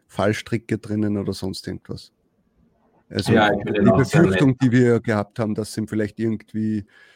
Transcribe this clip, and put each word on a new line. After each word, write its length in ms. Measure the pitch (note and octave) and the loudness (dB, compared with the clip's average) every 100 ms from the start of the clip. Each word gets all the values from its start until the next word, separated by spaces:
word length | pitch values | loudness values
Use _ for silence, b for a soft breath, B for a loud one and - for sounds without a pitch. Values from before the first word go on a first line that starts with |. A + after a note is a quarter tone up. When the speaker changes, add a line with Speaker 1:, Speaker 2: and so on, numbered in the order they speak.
| _ | _
Speaker 1:
Fallstricke 720 | - G2+ - - A2+ - A2 | -2 0 -2 -4 -8 -4 -8
drinnen 400 | - G#2+ G#2+ G#2 | -4 -4 -2 -2
oder 160 | G2+ | -4
sonst 340 | G2 F#2+ - - | -6 -8 -10 -12
irgendwas. 440 | - - - - _ _ _ _ _ _ _ _ _ _ | -12 -12 -16 -16 _ _ _ _ _ _ _ _ _ _
Also 240 | G#2+ - | -6 2
Speaker 2:
Ja, 180 | A2+ G#2 | 4 4
ich 60 | G#2 | 0
finde 100 | - | -2
Speaker 1:
die 60 | G#2 | 2
Speaker 2:
ihn 100 | G#2+ | 4
auch 140 | - B2+ | 4 4
sehr 160 | D#3 | 2
Speaker 1:
Befürchtung, 280 | F3+ F#3+ C3+ | 2 4 2
Speaker 2:
nett. 100 | B2 | 4
Speaker 1:
die 80 | B2+ | 2
wir 280 | B2 A#2+ A#2 | 4 4 2
gehabt 360 | - G#2 G2+ - | 0 -2 -2 -4
haben, 160 | A2 | -4
dass 240 | G#2+ G#2 - | -4 -6 -6
ihm 100 | G#2 | -6
vielleicht 320 | G#2+ G#2 - | -4 -4 -4
irgendwie, 680 | A2+ G#2 - G#2+ G#2+ G#2+ G2+ b b | -4 -4 -8 -6 -4 -4 -8 b b